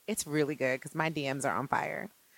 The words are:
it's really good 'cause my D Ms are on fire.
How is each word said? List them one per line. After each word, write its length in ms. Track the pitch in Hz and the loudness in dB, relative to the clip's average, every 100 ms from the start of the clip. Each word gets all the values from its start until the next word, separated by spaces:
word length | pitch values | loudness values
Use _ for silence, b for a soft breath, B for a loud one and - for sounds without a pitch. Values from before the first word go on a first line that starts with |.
| - | -6
it's 180 | 214 156 | -4 0
really 300 | 151 143 143 | 2 2 2
good 240 | 131 131 | 0 0
'cause 140 | 151 | -2
my 140 | 160 160 | -2 0
D 220 | 151 135 | 0 -2
Ms 120 | 135 | 0
are 100 | 131 92 | 0 0
on 120 | 135 | 2
fire. 420 | - 147 - - - _ | 2 0 -4 -8 -12 _